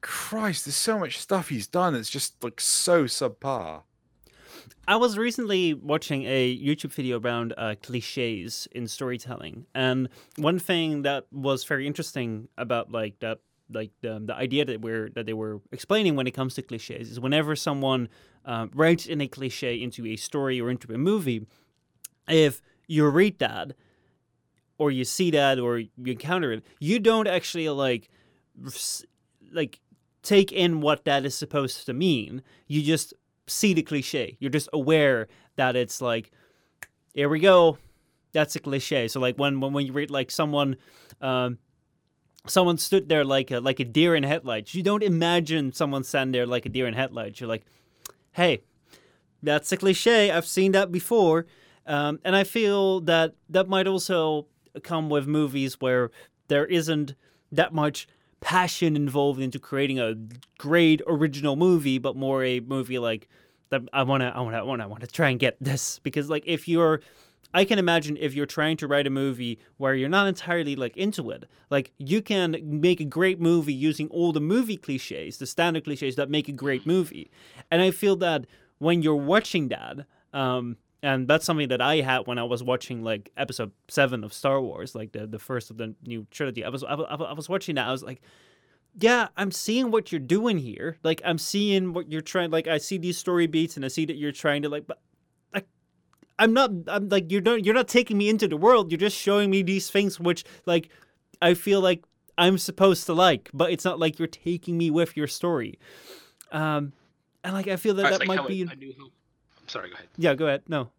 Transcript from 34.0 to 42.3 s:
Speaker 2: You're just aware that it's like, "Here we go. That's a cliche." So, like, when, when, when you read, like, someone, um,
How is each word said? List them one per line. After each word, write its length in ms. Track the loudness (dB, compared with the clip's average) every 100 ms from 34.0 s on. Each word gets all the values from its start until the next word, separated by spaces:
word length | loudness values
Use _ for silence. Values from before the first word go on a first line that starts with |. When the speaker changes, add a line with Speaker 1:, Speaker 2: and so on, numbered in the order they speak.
| -4 -4 -6 -6
Speaker 2:
You're 100 | -4
just 200 | -4 -2
aware 560 | -4 2 4 4 2 -2 _ _ -2
that 180 | 0 0
it's 240 | -4 -4
like, 300 | -4 -4 -6 _ _ _ _ _ -20 _ _
"Here 140 | -2 0
we 120 | 4
go. 360 | 8 8 8 4 -12 _ _ _ _
That's 240 | -2 -2 -4
a 40 |
cliche." 480 | -4 -4 -2 -2 -2
So, 100 | 0
like, 180 | -2 0
when, 220 | -2 0
when, 140 | -2
when 120 | -2 -4
you 60 |
read, 160 | -4 -4
like, 220 | -4 -6
someone, 460 | -2 -2 0 0 -4 _ _ _ -8
um, 360 | -2 0 -2 -4 _ _ _ _ _ _ _